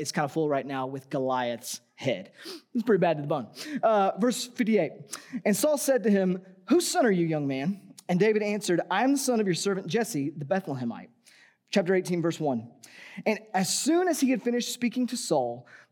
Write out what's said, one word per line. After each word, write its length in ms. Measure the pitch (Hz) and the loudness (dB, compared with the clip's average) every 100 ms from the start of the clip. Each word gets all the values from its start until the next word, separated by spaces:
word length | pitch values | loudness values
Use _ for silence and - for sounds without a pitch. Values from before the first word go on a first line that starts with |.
it's 100 | 147 | -6
kinda 180 | 165 143 | -4 -2
full 200 | 160 151 | 0 0
right 180 | 139 127 | -2 -4
now 220 | 135 131 | -6 -6
with 200 | 139 - | -8 -6
Goliath's 720 | 143 131 127 123 117 - - _ | -4 0 0 -2 -4 -8 -12 _
head." 380 | - 139 95 98 - - 349 - | -6 -4 -4 -6 -18 -16 -16 -8
It's 80 | 240 | -2
pretty 180 | 220 196 | 2 4
bad 180 | 175 156 | 2 0
to 40 | |
the 60 | 147 | -2
bone. 180 | 151 113 - 311 294 | -4 -6 -14 -10 0
Uh, 300 | 220 214 196 - | 2 4 2 0
verse 280 | 247 - - | 0 -2 -4
fifty-eight. 420 | - 214 208 151 - - - - 247 | -4 2 2 0 -6 -16 -16 -12 -2
And 120 | 202 202 | 0 2
Saul 220 | 302 285 | 2 2
said 240 | - 254 | 2 2
to 80 | 214 | 4
him, 320 | 196 185 180 - - - | 4 2 0 -6 -10 2
"Whose 200 | 339 339 | 2 4
son 180 | 349 247 | 2 4
are 60 | |
you, 140 | 180 165 | 4 2
young 200 | 156 143 | 0 0
man?" 340 | 135 156 202 - - - | -2 -4 -6 -10 -10 -2
And 100 | 175 | 2
David 240 | 214 214 | 4 2
answered, 380 | 208 208 - 170 - | 0 -2 0 0 0
"I 140 | 190 | 2
am 80 | 269 | 2
the 60 | 277 | 2
son 200 | 262 233 | 2 2
of 80 | 196 | 2
your 80 | |
servant 320 | 165 202 190 175 | 0 -2 -4 -2
Jesse, 440 | 208 214 147 139 | -2 -2 -4 -4
the 140 | 156 | -6
Bethlehemite." 680 | 143 190 185 131 120 95 92 _ _ - _ _ _ | -2 -2 -2 -6 -6 -8 -14 _ _ -20 _ _ _
Chapter 240 | 202 180 | 0 2
eighteen, 260 | 185 165 175 | 2 2 0
verse 200 | 165 160 | -2 -2
one. 280 | 151 120 110 - - - - - - | -2 -2 -6 -16 -20 -20 -18 -6 -2
And 140 | 208 - | -2 -2
as 160 | 185 185 | -2 0
soon 400 | - 277 339 370 | 0 2 2 2
as 120 | 302 | 2
he 100 | 254 | 0
had 120 | 240 | 0
finished 300 | 240 240 233 | 0 -2 -2
speaking 340 | - 240 247 240 | -4 -4 -2 -2
to 100 | 240 | -4
Saul, 480 | - 151 120 120 - - - | 0 0 0 -6 -14 -20 -6